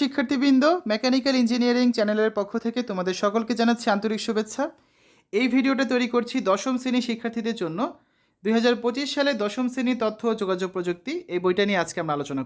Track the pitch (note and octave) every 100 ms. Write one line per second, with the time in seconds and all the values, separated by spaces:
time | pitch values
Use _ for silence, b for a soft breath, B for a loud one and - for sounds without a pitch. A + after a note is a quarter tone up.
0 | C#4+ C#4+ A#3+ C#4 C#4+ C4 D4 F4+ A#3 G#3+
1 | C4 C4 C4+ B3+ A#3 A#3+ A#3+ B3 B3 A#3
2 | G#3 G#3+ A3 G#3+ G3+ A3+ A3+ A#3 A#3+ F#3+
3 | F#3 F3+ G#3 G#3+ A3 A3+ A#3 A#3 A#3 G3+
4 | G#3+ G#3+ - G#3+ G#3+ - D#4 - b b
5 | b b b G3+ B3+ B3+ C4+ C4+ C4+ B3
6 | A#3+ A#3+ A#3 C4 F#3+ C#4+ C4+ B3 B3+ B3
7 | B3 A3+ A#3 A#3 A3+ A3+ E3 E3 D4+ -
8 | b b b b G3 A3+ A#3 A#3+ A#3 B3
9 | C#4 - C#4 A3+ G#3 A#3 B3 B3+ B3 B3
10 | A3 G#3+ A#3 A3 F#3+ F#3 F#3 F#3 F3 F3
11 | - E4+ - F3+ F#3 F#3 G3+ G3 E3 -
12 | D#3+ D3 C#3+ C3+